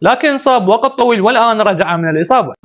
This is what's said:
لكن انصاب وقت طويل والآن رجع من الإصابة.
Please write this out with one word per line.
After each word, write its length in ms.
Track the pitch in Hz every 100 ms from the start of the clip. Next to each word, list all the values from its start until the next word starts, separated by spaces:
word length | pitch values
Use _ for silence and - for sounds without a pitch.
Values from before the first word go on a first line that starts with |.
لكن 260 | 175 247 302
انصاب 400 | 277 269 254 185
وقت 300 | 226 262 262
طويل 220 | 240 226
والآن 400 | 202 254 233 220
رجع 360 | 208 175 170 170
من 140 | 165
الإصابة. 420 | 156 175 262 226 -